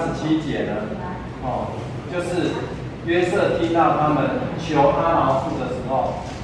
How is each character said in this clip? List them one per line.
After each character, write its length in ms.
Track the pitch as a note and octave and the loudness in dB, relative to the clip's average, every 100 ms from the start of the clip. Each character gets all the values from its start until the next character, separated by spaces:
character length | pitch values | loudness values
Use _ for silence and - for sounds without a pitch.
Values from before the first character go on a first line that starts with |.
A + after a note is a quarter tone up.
十 160 | E3 C3+ | 0 -2
七 240 | D3+ D#3 | 0 0
节 240 | C#3 G#2+ | 0 -2
呢， 80 | G#2 G#2 G#2+ - - - - - | -2 -4 -4 -6 -6 -8 -10 -8
哦， 240 | B2+ A#2+ - - - - - | -4 -4 -4 -6 -8 -8 -6
就 120 | F3+ | -4
是 420 | F3 F3+ D3 - - - - - | -2 0 0 -2 -6 -6 -8 -8
约 240 | D#3+ F3 E3+ | 0 2 2
瑟 300 | G3 E3 - | 2 2 2
听 140 | E3+ | 2
到 240 | E3+ - D3+ | 4 4 4
他 80 | D3+ | 4
们 320 | C#3+ C#3 C3+ - - | 2 2 0 -4 -4
求 380 | - D3 C#3+ - | 0 6 6 6
他 160 | - | 2
饶 320 | - - - | 4 2 2
恕 160 | - D#4 | 0 -4
的 80 | - | -4
时 160 | - - | -4 -2
候， 340 | C3 - - - - | 0 0 -4 -8 -10